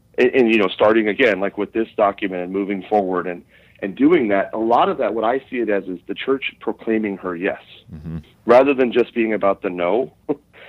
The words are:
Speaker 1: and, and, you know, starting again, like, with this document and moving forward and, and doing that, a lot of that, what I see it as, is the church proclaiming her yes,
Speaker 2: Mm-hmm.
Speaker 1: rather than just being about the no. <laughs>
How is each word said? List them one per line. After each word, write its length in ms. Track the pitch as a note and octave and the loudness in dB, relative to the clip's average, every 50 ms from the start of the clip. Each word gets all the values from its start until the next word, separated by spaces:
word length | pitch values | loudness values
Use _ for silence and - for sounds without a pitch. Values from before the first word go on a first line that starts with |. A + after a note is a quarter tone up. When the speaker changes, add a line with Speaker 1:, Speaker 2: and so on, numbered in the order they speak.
| _ _ _ - | _ _ _ 0
Speaker 1:
and, 120 | B2 B2+ - | 0 2 4
and, 180 | C3+ A#2+ A2 | 4 4 4
you 60 | A2+ G#2+ | 4 2
know, 100 | F#2+ F2+ | 2 0
starting 400 | - - A2 G#2+ A2+ A2+ G#2+ G#2+ | 0 2 2 4 4 2 2 0
again, 320 | F#2+ - C3+ A2+ G2 F#2 | 0 2 2 2 2 0
like, 160 | G2 F#2+ - | -2 -4 -4
with 160 | G#2 G2+ - | -6 -8 -4
this 160 | - A2+ A2+ - - | -4 -4 -4 -4 -2
document 460 | - G#2+ G2+ G2 - G#2 F#2 F#2 F2+ | 0 0 0 0 -2 -6 -6 -6 -6
and 100 | F2+ F2+ | -6 -4
moving 300 | F#2+ G2 G2+ F#2+ G2+ F#2+ | -4 -4 -4 -4 -4 -6
forward 440 | F2 - G#2+ G#2 F#2+ F#2 F2+ F2 E2+ | -4 -2 0 0 0 0 -2 -4 -4
and, 160 | F2+ F2 F2 - _ _ _ _ _ _ _ | -6 -8 -12 -14 _ _ _ _ _ _ _
and 160 | G#2 G2 F2+ | -10 -8 -2
doing 320 | A#2+ C3+ D#3 F3+ D#3 A#2+ G2+ | 0 2 4 4 4 2 2
that, 240 | G2 G2 - - | 0 0 0 -2
a 60 | - G#2+ | -4 -4
lot 320 | A2+ A2+ A#2+ C#3+ F3 G3 | 0 2 2 2 2 2
of 80 | F3 C#3+ | 0 -2
that, 160 | A#2+ G2+ A2 | -4 -4 -2
what 100 | A2+ G#2+ | -2 0
I 140 | A2+ C3 C3+ - - | 0 -2 -2 -4 -6
see 120 | C3 A#2+ | -6 -4
it 100 | A2+ G#2 | -2 -2
as, 140 | G#2 G2 F2+ | -2 -2 -4
is 160 | F#2 F2+ E2 - | -6 -10 -10 -10
the 80 | - G2 | -12 -12
church 400 | - - C3 C3+ C3 - - - _ | -6 -4 -2 -2 -2 -4 -8 -10 _
proclaiming 560 | - A2 G#2+ - - A#2 A2 A2 G#2+ G2+ G2 | -8 -8 -8 -6 -4 -2 -2 -2 -2 -4 -6
her 180 | F#2 - F#2 F2 | -6 -8 -8 -6
yes, 280 | E2+ F#2 F#2 - - - - - - _ - | -4 -4 -4 -4 -6 -10 -20 -20 -20 _ -20
Speaker 2:
Mm-hmm. 280 | F2 D2+ D#2 E2 E2 D#2+ - _ _ _ _ | -20 -16 -12 -10 -10 -10 -12 _ _ _ _
Speaker 1:
rather 300 | A2 A#2+ B2+ C#3 C#3+ C#3 | 6 6 6 6 6 4
than 180 | B2+ C3 A#2 | 2 0 2
just 220 | G#2 B2 A2 - - | 2 0 0 0 0
being 180 | A#2+ A2+ A2 | -2 -2 0
about 300 | G#2+ G2 G2 G2 F#2+ - | 0 0 0 0 0 -2
the 80 | - G2 | -4 -6
no. 420 | F2+ F2+ F2 F2 G2+ A#2+ C3+ - - _ _ - | -4 -2 -2 0 0 0 -2 -4 -10 _ _ -6
<laughs> 100 | C#3+ - _ _ _ - - | -6 -6 _ _ _ -20 -20